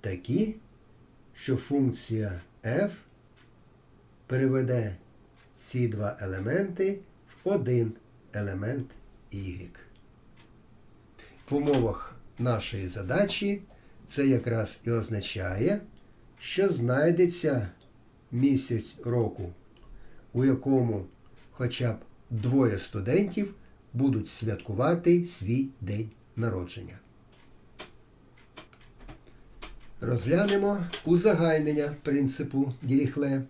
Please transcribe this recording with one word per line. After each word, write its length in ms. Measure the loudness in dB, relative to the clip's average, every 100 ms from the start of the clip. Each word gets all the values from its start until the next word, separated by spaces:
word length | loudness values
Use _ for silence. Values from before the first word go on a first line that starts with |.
такі, 540 | -6 -8 -2 0 0 -2 -16 -20 -20 -20 -20 -20 -20
що 220 | -12 -2 -2
функція 840 | 0 0 2 0 -4 -4 -4 -6 -14 -10
f 260 | -2 0 0 -4 -20 -20 _ -20 -20 -20 -20 -20 _ -20 -20 -20 _
переведе 720 | 0 2 2 2 0 -2 -6 -16 -20 -20 -20 -20 -16
ці 320 | -8 -2 0
два 280 | 0 -4 -4
елементи 800 | -6 -4 -2 0 0 0 -2 -2 -10 -20 -20 -8
в 40 | -2
один 440 | 0 2 2 2 -4 -18 -20 -10
елемент 580 | -6 -4 -4 -4 -4 -6 -14 -20 -20 -14
y. 360 | -10 -8 -10 -12 -18 -20 -20 -20 -20 -20 -20 -20 -20 -20 -20 -20 -20 -20 -20 -20 -20 -2
В 40 |
умовах 600 | 0 4 4 2 -2 -10 -16 -20 -4
нашої 500 | 0 0 -2 -6 -6
задачі 760 | -6 -2 2 2 0 -2 -2 -6 -20 -20 -20 -10
це 200 | 0 4
якраз 520 | 4 2 -2 -2 -6
і 60 | -2
означає, 920 | -2 0 -4 -4 -6 -4 0 2 0 -4 -20 -20 -20 -20 -18
що 300 | -8 0 2
знайдеться 1000 | 2 2 4 4 6 4 4 0 0 -2 -10 -20 -20 -20 -20 -6
місяць 640 | 2 4 4 2 -2 -4 -8
року, 480 | -2 0 0 -2 -10 -12 -20 -20 -20 -18 -18 -20 -6
у 120 | 2
якому 640 | 2 2 2 2 2 -2 -6 -16 -20 -20 -20
хоча 400 | -6 -4 -2 -2
б 40 | -2 -10 -20 -8
двоє 480 | -4 2 4 4 2
студентів 760 | -4 -6 0 2 2 0 -4 -6 -20 -20 -10
будуть 360 | 0 2 2 -2
святкувати 960 | -6 -4 -6 -6 -2 0 2 4 4
свій 440 | 2 -6 -2 0 -2 -6
день 300 | -6 -4 -6 -10 -16 -4
народження. 640 | -4 -2 -6 -10 -14 -16 -20 -20 -20 -20 -20 -20 -20 -20 -20 -20 -20 -20 -20 -20 -20 -20 -20 -20 -20 -20 -20 -20 -20 -20 -20 -18 -16 -16 -18 -8
Розглянемо 840 | -2 0 2 4 4 4 2 0 -4 -6
узагальнення 920 | 2 6 6 4 4 4 2 0 -2 -4
принципу 720 | -2 2 2 0 -4 0 -2 -2
Діріхле. 600 | 0 2 2 0 0 0 -4